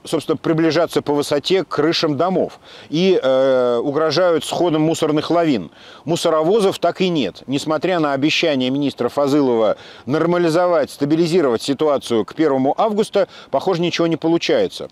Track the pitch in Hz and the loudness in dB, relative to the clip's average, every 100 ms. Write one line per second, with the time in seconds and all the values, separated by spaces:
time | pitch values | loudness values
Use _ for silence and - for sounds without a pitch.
0 | - 156 - 151 160 160 165 151 160 151 | -6 -4 -4 -4 -2 0 2 0 0 -2
1 | - 147 135 147 - 185 156 - 151 160 | -2 -2 0 -2 0 -2 -2 -2 -2 0
2 | 160 139 175 175 87 - - - - 151 | -2 -2 -2 0 -4 -8 -20 -20 -6 0
3 | 190 170 131 131 135 127 123 120 143 143 | 2 2 2 2 4 2 2 0 -2 0
4 | 160 143 180 160 - - 175 156 156 156 | 0 2 2 0 -2 -2 0 2 0 0
5 | 151 147 - 170 165 117 78 - - - | 0 0 0 0 2 0 -4 -16 -20 -12
6 | 139 165 170 156 160 220 190 - 170 - | -6 -2 0 2 2 2 2 0 -2 0
7 | 190 165 95 - - 135 151 156 175 175 | -2 0 -4 -6 -6 -6 -2 -2 0 0
8 | 147 139 151 - 165 135 127 139 139 - | 0 0 0 0 0 0 -2 -2 -4 -2
9 | 120 - 143 147 131 117 104 - - - | -4 -2 0 2 2 2 2 -2 -8 -14
10 | - 151 170 175 170 165 180 165 127 - | -4 -2 0 2 2 2 2 2 0 -4
11 | 143 160 170 175 139 113 - 131 156 131 | 0 0 2 2 2 0 -2 -2 0 0
12 | - 113 98 - 156 135 135 - 214 208 | 0 -2 -2 0 0 2 0 0 0 0
13 | 208 202 - - - 135 185 170 170 - | 0 0 -2 -6 -6 -4 0 0 0 0
14 | 170 156 160 165 - 135 92 - 67 | 0 0 0 0 2 0 0 -4 -14